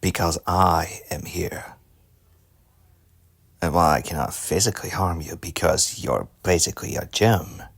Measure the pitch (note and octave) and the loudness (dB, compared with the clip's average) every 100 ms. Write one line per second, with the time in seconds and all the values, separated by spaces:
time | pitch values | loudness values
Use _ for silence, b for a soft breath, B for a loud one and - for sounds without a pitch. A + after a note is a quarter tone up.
0 | F#2+ - E2+ E2 - F2+ F#2 E2 E2+ - | -2 0 0 0 0 4 6 6 2 -6
1 | - D2 - F2 E2+ - - - _ _ | -8 -8 -6 -6 -6 -6 -14 -20 _ _
2 | _ _ _ _ _ _ _ _ _ _ | _ _ _ _ _ _ _ _ _ _
3 | _ _ _ _ _ _ E2+ D2+ E2 D2 | _ _ _ _ _ _ 0 4 4 4
4 | - D#2+ - - - E2+ F#2 G#2 - G2 | 0 -4 -4 -4 -2 0 0 -2 -6 -2
5 | F#2+ E2 D#2 E2+ F2+ D#2+ E2+ D#2 - - | -2 -2 -6 -10 -10 -2 0 2 0 -2
6 | - B1 - _ - F2+ - - - C2+ | -2 -2 -4 _ 0 2 2 -4 -8 -6
7 | - - A2 G#2 - - - | -6 2 4 4 0 -14 -18